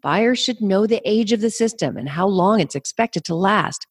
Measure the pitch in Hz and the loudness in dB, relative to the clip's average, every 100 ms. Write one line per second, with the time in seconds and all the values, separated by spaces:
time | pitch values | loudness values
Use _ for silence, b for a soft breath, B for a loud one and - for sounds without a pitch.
0 | 143 165 226 247 - 247 208 196 214 226 | 0 0 2 0 -2 -2 0 2 2 0
1 | - 214 220 226 220 - 226 - 147 - | 0 0 2 2 0 0 -2 0 -4 -4
2 | 135 147 190 190 180 220 156 139 - - | -8 -2 0 2 4 4 0 -4 -8 -4
3 | - - - 165 190 208 - - - | -2 -2 -6 -2 0 2 0 -6 -16